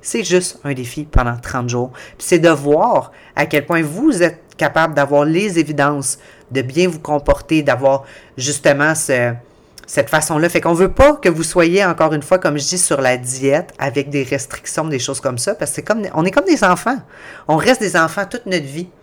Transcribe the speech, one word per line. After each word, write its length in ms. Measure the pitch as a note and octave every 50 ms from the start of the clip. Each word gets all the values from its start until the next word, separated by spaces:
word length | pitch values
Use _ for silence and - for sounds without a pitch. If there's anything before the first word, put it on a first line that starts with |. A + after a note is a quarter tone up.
c'est 220 | _ - - A#3 G3+
juste 340 | - F3+ F3+ F3+ - - - -
un 80 | C#3+
défi 320 | C#3 B2+ B2+ A#2+ - D3+ D3
pendant 320 | D3+ - C3+ B2 A#2+ A#2+
trente 320 | A#2+ - - - B2+ B2 A#2+
jours. 240 | A#2+ B2 B2 B2+
Puis 340 | - - - - - - -
c'est 140 | - F3+ E3+
de 80 | D#3+ E3+
voir 640 | D#3+ C#3+ C#3 C#3+ D3 D#3+ G3 A#3+ G#3+ C#3+ B2 - - - - - _
à 100 | - D3
quel 200 | D3+ D#3 D3 C#3+
point 160 | - F3 E3
vous 400 | E3 D3 D3+ G3 C4+ D#4+ B3+ F3
êtes 180 | F3 E3 D#3 - - - -
capable 380 | - - - - E3+ D#3+ E3 D#3
d'avoir 300 | C#3+ C#3+ C#3+ C#3+ C#3+ D3
les 360 | D#3 D#3+ F3 G#3 G#3+ F3 E3
évidences, 580 | D#3 C#3+ D3+ C#3+ C#3 C#3+ D3 C#3+ C3+ - - - - - - - - _
de 120 | B2 C3+
bien 260 | B2+ B2 - E3 F3+ F#3
vous 100 | D#3+ D#3
comporter, 640 | - - D3+ D3 C#3+ - C#3+ - - - D#3+ D#3
d'avoir 400 | D3 C#3+ B2+ A#2+ C#3 C3+ C3+ C#3 C3+ - - - - - _
justement 600 | - B2 C#3+ C#3+ - - D#3 C#3+ C#3 C#3+ D#3 D#3+
ce, 360 | D#3 - - C3+ B2 A#2+ A#2+ A#2 A#2+ - _ _ _ _ _ _ - -
cette 240 | - - - C3+ -
façon-là. 380 | - D#3 D3+ - E3+ D3+ D#3+ E3+
Fait 120 | E3 E3+
qu'on 140 | - E3 E3+
veut 180 | E3 F#3+ F#3
pas 220 | - - C4 C#4+ D4+
que 140 | - - F#3
vous 160 | E3 D#3 D#3+
soyez, 400 | D#3 - F3+ E3+ E3 F3 G3 G3+
encore 300 | F3+ D#3+ D#3+ - D#3 D#3
une 80 | D3
fois, 160 | C#3+ - F#3 F3+
comme 200 | - E3+ D3 D3
je 60 | C#3
dis, 140 | - F#3 F3+
sur 220 | - - E3 C3+
la 160 | C3+ B2+ B2+
diète, 560 | B2 B2 B2 C3 C3 C3+ C#3 C#3 D#3 F3+ - - -
avec 320 | - C#3 B2 C#3+ C#3 C#3+
des 140 | C#3+ C#3+ C3+
restrictions, 640 | A#2+ C#3+ C3+ - - - - - - - - D#3
des 120 | D#3+ D3 B2+
choses 220 | A#2+ - C3+ -
comme 180 | - C3+ B2 A#2+
ça, 160 | - - G#3+
parce 160 | - - -
que 60 | -
c'est 60 | -
comme, 200 | A3 - G#3+ A3+ G3+ - -
on 100 | D#3+ E3
est 80 | F#3+
comme 140 | F#3+ C#4+ F#4+
des 180 | G4 E4 - G#3+
enfants. 340 | F#3 F3+ E3+ - A3+ C#4 A#3+ - - - - - - - - -
On 100 | - D3+
reste 240 | D#3+ D3 G3+ C4 B3
des 160 | A3 F#3 F3
enfants 280 | F3 E3 D#3+ E3 G3+ G3 F#3+
toute 180 | - A#3+ -
notre 200 | G3 F#3 E3+ D3
vie. 220 | C3+ C#3 D#3+ F3+ F3+ - _